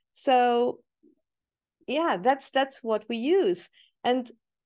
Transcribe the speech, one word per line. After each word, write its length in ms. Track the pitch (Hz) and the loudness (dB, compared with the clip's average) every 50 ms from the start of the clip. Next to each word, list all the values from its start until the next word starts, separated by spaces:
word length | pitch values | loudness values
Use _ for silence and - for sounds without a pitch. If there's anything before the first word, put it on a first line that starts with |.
| _ _ | _ _
So, 680 | _ - - 277 254 247 247 240 240 240 240 247 - - _ _ _ _ _ _ _ _ _ _ _ _ _ _ _ _ _ _ _ _ _ | _ -6 0 2 4 4 4 4 2 2 0 -2 -4 -6 _ _ _ _ _ _ _ _ _ _ _ _ _ _ _ _ _ _ _ _ _
yeah, 320 | - 247 302 339 330 220 180 | -6 -4 -2 0 0 -2 0
that's, 300 | 185 247 185 190 - - | 2 0 0 0 -4 -4
that's 340 | - - 180 180 - - - | -2 -2 -2 -2 -4 -10 -4
what 200 | 220 220 214 214 - | -4 -4 -4 -4 -6
we 80 | 233 | -6
use. 540 | 226 240 294 359 392 311 196 180 185 - - _ _ _ _ _ _ - | -4 -2 0 2 2 2 2 0 -2 -6 -14 _ _ _ _ _ _ -2
And 260 | 240 254 254 247 - - _ _ _ _ _ _ | 0 0 0 -2 -6 -16 _ _ _ _ _ _